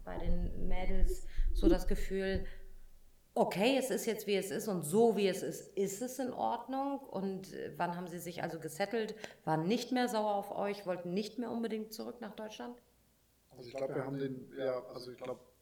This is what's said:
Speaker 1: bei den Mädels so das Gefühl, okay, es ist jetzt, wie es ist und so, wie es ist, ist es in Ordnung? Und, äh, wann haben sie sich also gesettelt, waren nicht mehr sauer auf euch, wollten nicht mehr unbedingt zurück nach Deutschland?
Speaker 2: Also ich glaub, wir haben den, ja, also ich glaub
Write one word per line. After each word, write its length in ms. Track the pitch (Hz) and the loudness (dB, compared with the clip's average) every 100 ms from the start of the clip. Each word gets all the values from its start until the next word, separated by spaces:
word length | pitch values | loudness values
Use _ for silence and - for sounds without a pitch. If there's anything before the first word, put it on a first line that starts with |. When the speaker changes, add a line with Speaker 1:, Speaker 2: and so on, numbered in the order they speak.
Speaker 1:
bei 140 | - 180 | -8 -4
den 500 | 175 175 175 - 180 | 4 4 4 0 4
Mädels 580 | 185 185 196 - - - - - | 4 6 8 8 6 -2 2 4
so 160 | - - | 6 6
das 180 | 339 - | 6 4
Gefühl, 580 | 190 - 190 190 190 180 - - - - - - - _ | 2 2 0 0 0 -2 -8 -14 -16 -18 -20 -20 -20 _
okay, 440 | - 214 175 220 269 | 2 2 4 4 4
es 120 | - | 2
ist 160 | 208 226 | -2 -2
jetzt, 220 | 208 202 | -2 0
wie 80 | 202 | 0
es 160 | 185 | 0
ist 160 | 139 208 | -4 -2
und 140 | 185 | -2
so, 320 | 147 190 233 202 | 2 4 6 6
wie 120 | 196 | 2
es 160 | 175 | 2
ist, 320 | 131 - - - | -4 -6 -8 -2
ist 240 | 196 - | -2 -2
es 180 | 247 - | -8 -4
in 140 | 254 | -4
Ordnung? 680 | 254 226 226 233 262 277 277 | 0 -2 -2 -4 -4 -2 -4
Und, 540 | 269 196 196 190 190 | -6 -4 -4 -6 -8
äh, 180 | - 67 147 | -10 -10 -4
wann 180 | 175 185 | -4 -4
haben 120 | 180 | -8
sie 120 | 175 | -8
sich 240 | 170 170 | -10 -6
also 160 | 165 160 | -6 -6
gesettelt, 560 | 156 - 202 226 214 - - - - | -10 -4 -2 -2 -4 -6 -12 -10 -2
waren 220 | 156 165 | 0 2
nicht 240 | 240 - | 0 2
mehr 160 | 254 247 | 0 2
sauer 280 | 220 214 202 | 2 0 0
auf 160 | 196 | -2
euch, 340 | - 202 202 180 | -4 -4 -4 -4
wollten 280 | 180 175 | -4 -2
nicht 260 | 180 214 - | -2 -4 -6
mehr 120 | 233 | -6
unbedingt 420 | 233 226 214 214 | -4 -4 -4 -6
zurück 260 | - 226 240 | -10 -10 -10
nach 140 | 220 214 | -12 -10
Deutschland? 400 | 214 214 240 240 _ _ _ _ _ _ _ 127 | -12 -10 -12 -14 _ _ _ _ _ _ _ -18
Speaker 2:
Also 140 | 123 | -10
ich 60 | 131 | -4
glaub, 180 | 135 143 | -2 -2
wir 80 | |
haben 140 | 131 139 | -2 -2
den, 320 | 135 127 120 135 | -4 -6 -10 -4
ja, 260 | 131 123 123 | -2 -2 -4
also 180 | 127 127 | -12 -12
ich 60 | 120 | -10
glaub 200 | 127 123 - _ | -8 -8 -10 _